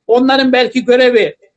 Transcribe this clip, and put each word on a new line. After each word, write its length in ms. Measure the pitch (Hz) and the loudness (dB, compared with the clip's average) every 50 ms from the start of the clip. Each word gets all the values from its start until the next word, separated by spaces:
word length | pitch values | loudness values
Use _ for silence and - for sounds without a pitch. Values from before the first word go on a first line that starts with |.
| _ - | _ -2
Onların 460 | 226 247 262 262 269 269 269 262 247 | 0 0 2 0 0 0 0 0 0
belki 320 | 247 247 220 - 254 214 | 0 -2 -2 -4 -4 -2
görevi, 500 | 240 247 247 254 247 240 220 196 151 - _ _ _ _ | 0 0 2 2 2 2 0 0 -2 -6 _ _ _ _